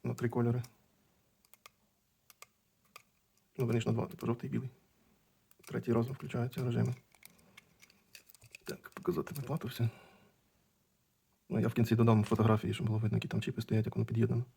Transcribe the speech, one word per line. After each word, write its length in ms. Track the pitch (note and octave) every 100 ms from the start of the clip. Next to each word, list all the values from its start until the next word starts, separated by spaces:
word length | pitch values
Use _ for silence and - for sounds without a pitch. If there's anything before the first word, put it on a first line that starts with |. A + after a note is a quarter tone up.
на 100 | B2
три 160 | A#2+ B2
кольори. 340 | B2 A#2+ A#2+ A#2 _ _ _ _ _ _ _ _ _ - _ _ _ _ _ _ - - _ _ _ _ - _ _ _ _ _ -
Ну, 80 | A#2+
верніше, 220 | A#2+ A#2
на 60 |
два, 140 | A#2 -
типу, 180 | - A#2+
жовтий 240 | A#2+ -
і 40 |
білий. 160 | A#2+ B2+ - _ _ _ _ _ _ _ _ -
Третій 280 | A#2 A#2
разом 200 | A#2 A#2
включаються 500 | C3+ - A#2+ A#2+ -
режими. 320 | B2 A#2 A#2 B2 _ _ - _ _ - _ _ - _ _ - _ - - -
Так, 260 | - - -
показати 460 | - - E2 - C#3+
виплату 320 | C3+ D3 B2
все. 220 | - A#2 - - - - _ _ _ _ _ _ _ _ _ _ _ _
Ну, 100 | -
я 80 | A#2
в 60 |
кінці 220 | A#2 A2+ A2+
додам 280 | A#2 A2
фотографії, 500 | G#2 A2 A2+ A2 -
щоб 140 | A2+ A2+
було 120 | A2
видно, 180 | G#2+ A2
які 100 | -
там 140 | A2
чіпи 200 | - -
стоять, 240 | A2+ A2 A2+
як 100 | -
воно 100 | A2
під'єднано. 400 | A2 A#2+ A#2+ B2